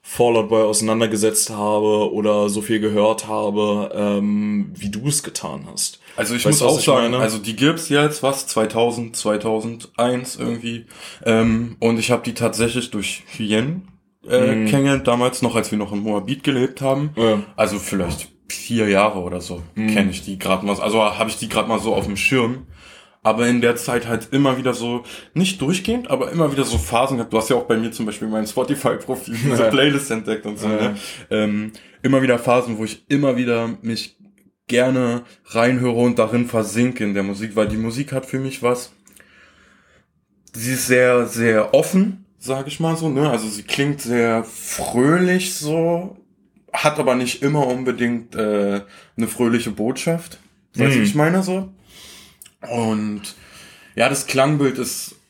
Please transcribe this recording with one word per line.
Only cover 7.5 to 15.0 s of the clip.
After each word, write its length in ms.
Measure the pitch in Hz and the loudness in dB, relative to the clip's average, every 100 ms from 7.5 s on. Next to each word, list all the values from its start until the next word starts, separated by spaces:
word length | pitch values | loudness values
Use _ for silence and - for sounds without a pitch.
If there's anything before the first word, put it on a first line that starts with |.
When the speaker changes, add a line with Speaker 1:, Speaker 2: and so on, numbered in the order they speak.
| 110 | 2
Speaker 2:
gibt's 320 | 139 165 - | 2 2 0
jetzt, 340 | 143 151 147 | 2 2 2
was, 240 | 135 135 - | -2 -2 -4
zweitausend, 680 | - 110 113 117 117 113 - | -2 0 2 0 0 -8 -4
zweitausendeins 1200 | 107 107 110 110 113 117 - - 120 123 127 - | -2 -2 0 -2 -4 -10 -10 -2 -2 -2 -6 -8
irgendwie, 480 | 120 117 117 117 - - - - 117 | -6 -6 -8 -10 -14 -20 -20 -6 2
ähm, 500 | 113 120 113 117 113 | 4 4 2 -2 0
und 180 | 117 113 | 0 2
ich 120 | 113 | 2
hab 120 | 120 | 0
die 100 | 123 | 0
tatsächlich 580 | 113 117 107 117 120 120 | -2 -2 0 -2 -2 -4
durch 320 | 107 98 - - | -6 -6 -8 -14
Hyen, 600 | - 107 110 131 180 - _ _ _ - | -8 0 0 0 -6 -10 _ _ _ 0
äh, 300 | 123 113 110 | 2 4 2
Speaker 1:
Mhm. 100 | 107 | 2
Speaker 2:
kennengelernt, 380 | 139 139 135 | 2 4 2